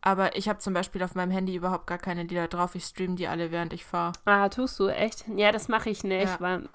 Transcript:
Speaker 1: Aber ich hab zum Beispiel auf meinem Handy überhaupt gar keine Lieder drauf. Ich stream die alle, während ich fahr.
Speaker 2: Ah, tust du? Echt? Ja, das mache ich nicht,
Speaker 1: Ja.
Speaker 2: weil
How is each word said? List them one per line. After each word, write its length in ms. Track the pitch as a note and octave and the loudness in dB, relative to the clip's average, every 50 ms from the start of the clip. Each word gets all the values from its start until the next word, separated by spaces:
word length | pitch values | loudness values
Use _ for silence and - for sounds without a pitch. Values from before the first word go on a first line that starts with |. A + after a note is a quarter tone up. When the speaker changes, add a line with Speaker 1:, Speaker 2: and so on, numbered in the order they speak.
Speaker 1:
Aber 340 | - F#3+ F#3+ F#3 F#3+ - - | 2 2 4 4 2 2 2
ich 120 | G3 G3 | 0 -2
hab 140 | G#3+ G#3 G3+ | -2 -2 -2
zum 120 | - G3+ F#3 | -2 0 0
Beispiel 260 | F3 F#3 - - F#3+ | 0 0 -2 -2 -4
auf 140 | F#3 F3+ - | -4 -2 -2
meinem 160 | F#3 F3+ F3+ | -2 0 0
Handy 240 | F#3 F#3+ F#3 F#3+ F3+ | 0 0 0 -2 -2
überhaupt 320 | F3+ F3 F#3 F#3 E3+ - | -2 -2 -2 -2 -2 -2
gar 100 | - F3 | -4 -6
keine 240 | F3 - F#3 F3 E3+ | -4 -4 -4 -4 -4
Lieder 260 | E3+ E3+ F3 F3 E3+ | -4 -2 -2 -2 -2
drauf. 280 | E3 - F3 F3+ F3+ - | 0 0 0 0 -2 -2
Ich 80 | F3+ - | -4 -6
stream 320 | - - - G#3 F3+ F3+ | -6 -4 -4 -2 -2 -2
die 120 | F3+ F3+ | -2 -2
alle, 220 | - D#3+ E3 E3+ E3 | -2 -2 -2 -2 -2
während 220 | E3 E3+ F3 E3 E3+ | -2 -4 -4 -4 -6
ich 120 | E3+ - | -10 -8
fahr. 280 | - - F3 E3+ E3+ F3 - - | -4 -2 -2 -2 -2 -4 0 4
Speaker 2:
Ah, 240 | G#3 G3+ G3+ G3+ G3 | 6 6 6 6 4
tust 300 | - - B3+ B3+ - - | 2 0 -2 -2 0 0
du? 80 | G3 | 0
Echt? 380 | G3 - - G#3+ A3 - - - A3+ G#3 | 0 2 2 0 -2 -2 -6 -10 -4 0
Ja, 160 | G3 G#3 G#3 | 4 4 4
das 160 | G#3+ G#3+ - | 4 2 0
mache 220 | - A3+ A3 - A3+ | 0 0 0 0 -2
ich 140 | G#3 - - | -4 -2 -2
nicht, 240 | G3 F#3+ F#3 G3+ | 0 0 2 2
Speaker 1:
Ja. 120 | F#3+ F3+ E3 | 0 0 0
Speaker 2:
weil 300 | F3 F3+ F#3 - - - | -2 -2 -2 -2 -4 -8